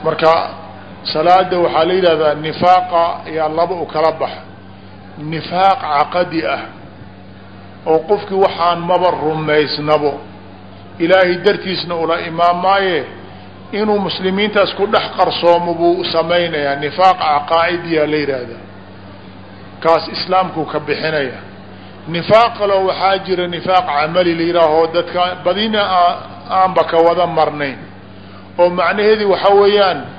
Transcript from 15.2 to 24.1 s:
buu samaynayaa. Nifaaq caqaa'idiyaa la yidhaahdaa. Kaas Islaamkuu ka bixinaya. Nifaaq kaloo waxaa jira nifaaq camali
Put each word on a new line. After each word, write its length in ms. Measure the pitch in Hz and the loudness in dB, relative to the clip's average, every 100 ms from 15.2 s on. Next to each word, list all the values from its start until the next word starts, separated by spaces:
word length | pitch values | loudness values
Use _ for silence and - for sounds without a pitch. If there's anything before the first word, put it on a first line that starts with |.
| 180 - 170 170 175 | 0 2 2 2 2
buu 300 | 165 170 180 | 0 0 0
samaynayaa. 720 | 175 165 165 175 170 156 143 139 | -2 -2 0 0 0 -2 -2 -2
Nifaaq 420 | 147 139 185 180 | -4 2 4 4
caqaa'idiyaa 880 | 165 147 147 165 170 175 160 156 151 | 2 0 2 0 0 -2 -2 0 0
la 100 | 151 | 0
yidhaahdaa. 460 | 143 131 120 113 - - - - - - - - - - - - | -2 -4 -8 -14 -18 -20 -20 -20 -20 -20 -20 -20 -20 -20 -20 -4
Kaas 260 | 160 165 - | 0 0 0
Islaamkuu 560 | - - 185 185 156 | -10 -2 0 0 -4
ka 160 | 147 151 | -6 -6
bixinaya. 580 | 143 139 151 156 131 - - - - - - - - | -4 -4 -2 -4 -4 -8 -16 -20 -20 -20 -20 -18 -8
Nifaaq 500 | 170 165 214 233 233 | -6 2 4 4 0
kaloo 280 | 202 196 190 | 0 0 0
waxaa 320 | - 185 196 | 0 0 -2
jira 280 | 190 180 180 | -2 -2 -2
nifaaq 380 | 170 180 185 175 | -4 2 2 2
camali 480 | 143 156 | -2 0